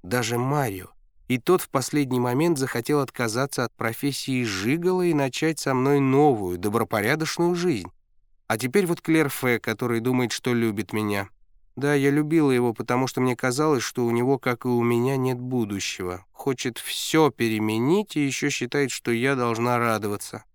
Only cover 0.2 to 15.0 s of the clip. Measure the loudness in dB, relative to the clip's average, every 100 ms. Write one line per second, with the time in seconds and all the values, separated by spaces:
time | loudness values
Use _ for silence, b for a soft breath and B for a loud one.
0.2 | 0 -2 0 0 -2 -4 -12 _ _ _
1.2 | -4 -2 2 0 2 -4 -2 -2 0 0
2.2 | 0 2 2 0 0 -4 0 0 0 -4
3.2 | -2 -2 -2 -2 -4 _ -6 -2 -4 -4
4.2 | -4 -2 -2 -2 0 0 0 2 2 2
5.2 | 0 0 -2 -2 -2 2 2 4 4 6
6.2 | 4 4 -2 -2 -2 0 0 0 0 0
7.2 | -2 0 0 2 0 -2 -6 _ _ _
8.2 | _ _ _ -4 0 0 2 -2 2 2
9.2 | 2 0 0 0 0 -4 -2 0 0 0
10.2 | 0 -2 -2 0 0 -2 -4 -4 -2 -2
11.2 | -4 -14 _ _ _ -4 0 2 4 2
12.2 | 2 2 4 4 2 -2 -2 0 0 0
13.2 | 0 0 -2 2 2 2 0 -2 0 2
14.2 | 0 0 0 -2 0 0 2 2